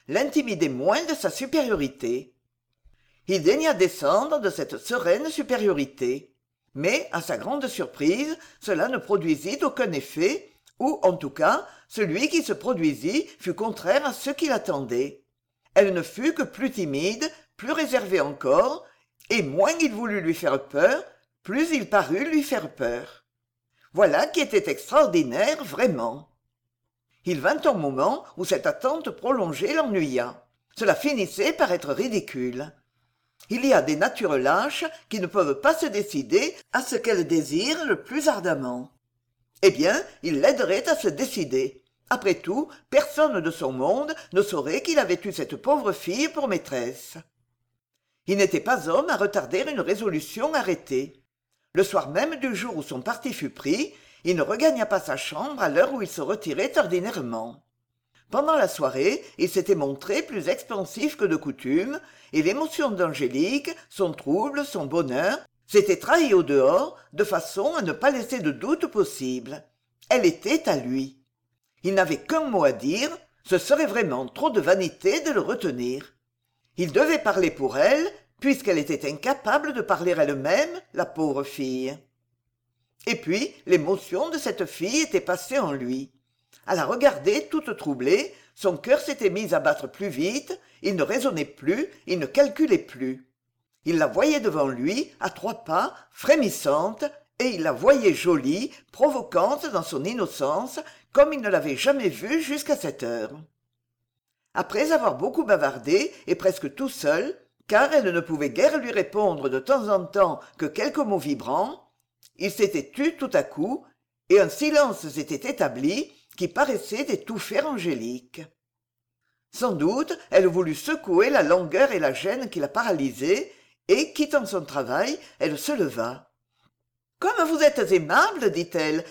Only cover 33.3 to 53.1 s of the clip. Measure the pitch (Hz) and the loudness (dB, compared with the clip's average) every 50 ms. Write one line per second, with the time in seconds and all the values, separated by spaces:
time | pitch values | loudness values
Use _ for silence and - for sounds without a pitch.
33.3 | _ _ - - 220 240 254 277 247 175 - 156 151 147 190 254 - - 233 170 | _ _ -10 -6 -4 0 4 4 6 6 4 2 0 0 0 0 -2 -2 -2 0
34.3 | 147 131 127 139 160 190 233 294 - - 339 320 - - - - 220 214 180 170 | 0 2 2 2 2 2 0 -2 -4 -4 -6 -6 -8 -10 -14 -10 -8 -6 -4 -2
35.3 | - 202 175 147 135 139 - 294 320 320 330 285 202 202 202 - - 143 127 110 | 2 2 2 2 2 2 2 2 2 2 0 -2 -2 -2 -4 -4 -4 -6 -2 2
36.3 | 151 208 269 330 - - - _ - 254 262 - 247 220 - 233 214 180 165 143 | 2 2 2 2 -4 -8 -8 _ -4 -4 -2 -2 -4 -2 0 0 2 2 2 2
37.3 | 165 160 147 131 147 170 220 277 311 349 320 269 190 - - - 247 302 277 311 | 2 0 0 0 -2 -2 0 0 -2 -2 0 0 -2 -2 -2 -6 -4 -2 2 2
38.3 | 247 202 170 180 156 139 135 127 123 127 143 - _ _ _ _ _ _ _ _ | 2 2 0 -2 -2 -2 -4 -6 -6 -8 -10 -14 _ _ _ _ _ _ _ _
39.3 | _ _ _ _ _ - - 190 - - 151 185 226 320 392 - - _ - 165 | _ _ _ _ _ 6 6 6 6 6 2 2 2 0 -2 -6 -10 _ -4 -2
40.3 | 156 135 143 262 285 - 233 165 190 233 233 349 302 311 - 190 143 143 262 254 | 0 4 4 4 4 4 2 2 2 2 2 0 0 0 0 -2 -2 -2 -4 -4
41.3 | - 214 160 127 127 131 196 196 - - _ _ _ _ _ - 151 - - 196 | -4 -4 -4 -2 0 0 -2 -2 -6 -10 _ _ _ _ _ -4 -4 0 2 0
42.3 | 170 - - 170 196 269 311 - - - _ - - 285 294 - - 294 311 302 | 0 0 -2 -4 -4 -4 -4 -6 -8 -20 _ 2 2 2 2 2 2 2 2 2
43.3 | 233 185 156 165 160 - 160 135 131 127 135 165 202 262 294 302 311 - - - | 2 0 -2 -4 -4 -4 -4 -4 -4 -2 0 0 0 0 -2 -6 -8 -10 -10 -2
44.3 | - 185 202 202 190 151 131 143 165 277 - 349 320 294 233 165 180 175 - 202 | 2 2 2 2 0 -4 -4 -2 -4 -4 -2 0 2 2 2 2 0 -2 -2 -6
45.3 | 165 - 156 - - - - 254 294 285 247 202 185 - - 170 185 254 302 311 | -8 -6 -8 -8 -8 -4 0 2 2 2 2 -2 -2 -4 -4 -6 -2 -2 -2 -2
46.3 | 320 311 277 240 185 160 - - 135 123 120 120 131 - - - - 165 - _ | -2 -2 -2 -2 -2 -2 -4 -4 -6 -4 -4 -4 -8 -10 -14 -18 -20 -20 -20 _
47.3 | _ _ _ _ _ _ _ _ _ _ _ _ _ _ _ _ _ _ _ - | _ _ _ _ _ _ _ _ _ _ _ _ _ _ _ _ _ _ _ 0
48.3 | 190 240 202 - - - - 233 254 208 147 160 165 240 311 349 277 - 302 - | 2 4 4 4 4 2 2 2 0 0 0 0 2 2 2 2 0 0 0 0
49.3 | - 285 - - 165 190 269 311 294 220 208 156 208 196 226 202 165 156 147 - | 0 0 -2 0 -2 -2 -2 -2 -2 -2 -2 -2 -2 -2 -2 -2 -2 -2 -4 -6
50.3 | - 220 254 311 320 277 226 185 170 - - - 196 190 139 156 - _ _ _ | -6 -4 -2 0 0 0 0 0 -2 -4 -2 -2 -2 -2 -2 -4 -10 _ _ _
51.3 | _ _ _ _ _ _ _ _ - 170 190 190 202 180 151 139 147 185 269 330 | _ _ _ _ _ _ _ _ 0 0 2 2 2 -2 -2 -2 -2 -2 -2 -2
52.3 | 320 262 262 254 220 175 214 247 190 156 139 - 143 127 127 214 | -2 -4 -4 -4 -4 -4 -6 -6 -6 -8 -8 -8 -8 -8 -6 -6